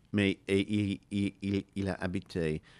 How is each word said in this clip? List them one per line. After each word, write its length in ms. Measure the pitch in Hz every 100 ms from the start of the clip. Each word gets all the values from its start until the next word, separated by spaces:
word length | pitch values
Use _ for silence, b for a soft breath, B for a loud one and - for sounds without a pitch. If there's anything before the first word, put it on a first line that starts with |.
| _
mais 260 | 104 98 92 -
et, 220 | 98 101
il, 300 | 104 101 98 _
il, 220 | 104 98 -
il, 240 | 98 98 - 98
il 120 | 98
a 60 |
habité 680 | - 92 92 - 92 80 78 B B